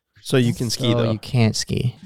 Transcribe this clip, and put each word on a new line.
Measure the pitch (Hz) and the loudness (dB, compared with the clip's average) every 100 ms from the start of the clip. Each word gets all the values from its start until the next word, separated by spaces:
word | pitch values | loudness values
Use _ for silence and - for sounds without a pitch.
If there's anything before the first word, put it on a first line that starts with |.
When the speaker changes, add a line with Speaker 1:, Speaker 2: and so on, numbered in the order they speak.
| _ _ | _ _
Speaker 1:
So | - 135 | 0 2
you | 120 | 2
can | 113 120 | 0 -4
ski, | - 123 | -2 0
Speaker 2:
So | 120 | 0
Speaker 1:
though. | 117 | 0
Speaker 2:
you | 107 | -2
can't | - 120 110 - | -2 2 2 2
ski. | - - 123 - | -2 -2 -2 -6